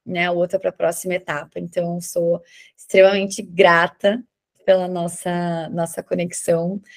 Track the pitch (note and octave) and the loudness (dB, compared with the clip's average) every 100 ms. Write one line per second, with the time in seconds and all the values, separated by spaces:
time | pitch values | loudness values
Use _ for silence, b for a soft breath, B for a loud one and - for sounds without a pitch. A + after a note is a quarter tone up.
0 | - F3+ F3 F3 F3 F#3+ F#3 - E3+ E3+ | -8 -2 0 0 0 0 -4 -2 -2 -2
1 | F#3 F3+ F3+ D3 D#3+ F3+ F3 - E3+ F3 | -4 -6 -4 -8 -8 -12 -8 -6 -4 -6
2 | E3+ F3 E3+ F3 b b b _ - F#3+ | -6 -2 0 -2 b b b _ 0 6
3 | F#3+ G3+ G3 G3 F#3+ E3+ F3+ E3+ F3 _ | 6 6 -2 -6 -10 2 6 6 4 _
4 | G3+ A#3 - _ _ _ - F#3 F3+ F3+ | -2 0 -8 _ _ _ 2 2 2 -4
5 | E3+ - F3+ F3 F3 E3 D#3 E3+ E3 - | -6 -6 -6 -4 -2 -4 -6 -4 -6 -6
6 | - F3+ F3 - - E3 E3+ G3 _ | -6 -4 -4 -4 -2 0 0 -6 _